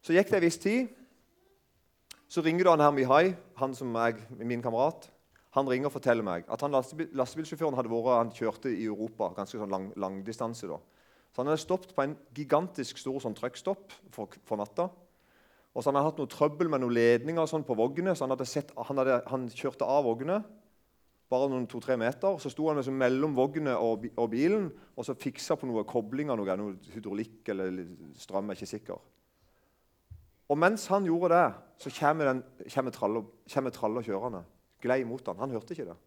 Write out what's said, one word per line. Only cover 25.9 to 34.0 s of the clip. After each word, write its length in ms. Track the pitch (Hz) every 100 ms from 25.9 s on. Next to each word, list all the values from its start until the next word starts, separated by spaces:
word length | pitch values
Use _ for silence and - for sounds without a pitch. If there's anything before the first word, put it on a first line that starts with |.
| 120 107 131 151
av 80 | 117
noe, 200 | 98 92
noe 360 | 104 95 -
hydraulikk 560 | 110 104 101 110 - -
eller 200 | 98 95
litt 480 | 92 87 87 78 69
strøm, 280 | - 95 104
er 80 | 92
ikke 160 | 98
sikker. 280 | 107 - 85 _ _ _ _ _ _ _ _ _ _ _ - _ _ _
Og 60 | 147
mens 260 | 175 214 -
han 140 | 196 190
gjorde 240 | 165 175
det, 120 | 170 151 - - _
så 120 | 139 -
kommer 320 | 147 160 143
den, 140 | 131 - - -
kommer 240 | - 131
tralla, 280 | - 104 113 107 _ -
kommer 180 | 143 131
tralla 280 | - 107 117